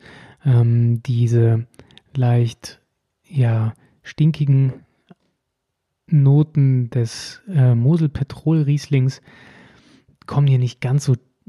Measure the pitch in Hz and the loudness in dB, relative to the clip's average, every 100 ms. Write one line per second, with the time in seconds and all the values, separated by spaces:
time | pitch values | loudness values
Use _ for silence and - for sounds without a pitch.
0 | - - - _ 139 120 117 117 120 117 | -20 -20 -20 _ 0 2 2 2 2 -2
1 | 131 120 120 120 113 113 120 _ - - | -4 -2 0 2 2 0 -4 _ -20 -20
2 | _ 139 123 120 117 - - - _ _ | _ -4 0 0 -2 -6 -20 -20 _ _
3 | _ _ _ 151 120 110 110 - _ _ | _ _ _ -2 -2 0 -4 -8 _ _
4 | - - 156 156 143 135 135 - _ _ | -12 -2 -2 0 0 0 0 -4 _ _
5 | _ - _ _ _ _ _ _ _ _ | _ -20 _ _ _ _ _ _ _ _
6 | - 151 139 147 156 147 135 127 120 123 | -2 2 4 4 2 0 0 0 -2 -4
7 | 113 - - - 214 165 127 117 127 170 | -4 -8 -18 -18 -6 0 2 2 2 2
8 | 156 - 139 - 151 160 143 147 - 139 | 0 -4 -8 -6 -2 0 0 -2 -2 -2
9 | 131 - _ - - - - _ _ _ | -2 -4 _ -20 -20 -20 -20 _ _ _
10 | _ _ - 139 143 131 123 - 123 143 | _ _ -8 -2 0 0 -2 -6 -4 -2
11 | 139 120 _ _ | 0 -4 _ _